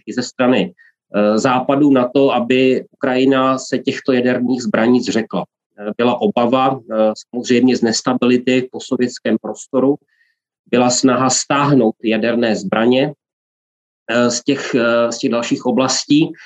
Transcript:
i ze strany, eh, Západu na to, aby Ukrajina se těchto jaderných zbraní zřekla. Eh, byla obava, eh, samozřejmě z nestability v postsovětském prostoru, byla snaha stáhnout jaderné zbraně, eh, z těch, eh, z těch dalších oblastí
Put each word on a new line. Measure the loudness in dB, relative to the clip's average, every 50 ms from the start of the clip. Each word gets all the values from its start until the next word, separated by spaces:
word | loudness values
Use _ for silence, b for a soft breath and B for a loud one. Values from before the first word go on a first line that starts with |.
| _
i | -8
ze | -8 -8
strany, | -8 -6 -4 0 0 2 2 0 0 -4 b b b b b _ _ _ -2
eh, | 0 0 2 2 2
Západu | 2 0 0 0 0 0 0 2 4 4
na | 4 4 2 2 2
to, | 2 2 2
aby | 2 0 0 0 0 2 2 2 2 0 -4 -8
Ukrajina | _ _ -4 -2 0 2 2 2 2 2 2 0 -2 -2
se | -4 -6 -8 -6
těchto | -4 -6 -6 -4 -2 0
jaderných | 0 2 2 0 0 0 -2 -2 -2 -4
zbraní | -2 -2 0 2 2 4 2 2
zřekla. | 2 0 -2 -2 -4 -4 -6 -8 -8
Eh, | -8 _ _ _ _ _ -12 -10 -8 -4
byla | 0 0 0 0 0
obava, | -2 0 0 0 0 2 2 2 0 0 -2 -4 -8 -4
eh, | -2 0 0 0 0
samozřejmě | -4 -10 _ -10 -8 -2 0 2 4 4 2 2
z | 2
nestability | 0 -2 -2 -2 -2 -2 -2 0 2 2 0 2 0 0 0 0
v | -2 -4
postsovětském | -10 -14 -8 -6 -4 -2 -2 -4 -6 -6 -4 -4 -4 -2
prostoru, | -4 -8 -12 -12 -12 -4 -2 0 0 0 0 -2 _ _ _ _ _ _ _ _ _ _ _ _ _ _
byla | 0 2 2 2
snaha | 2 2 2 2 2 2 0 0
stáhnout | 0 -2 -2 -2 -2 0 2 2 2 2 2 2 0 _ -4
jaderné | -2 -2 0 0 0 0 0 0 0 -2
zbraně, | -2 -4 -2 -2 2 2 2 2 2 0 -2 -4 -10 _ _ _ _ _ _ _ _ _ _ _ _ _ _ _ _ _ -4
eh, | 0 0 0 0
z | 0 -2
těch, | -2 -4 -4 -4 -4 -4 -2
eh, | 0 0 0 2 0 0 0
z | -2 -4
těch | -4 -2
dalších | -2 -2 -2 -4 -4 -4 -2
oblastí | -2 0 0 0 0 -2 -4 0 2 2 2 2 0 B B B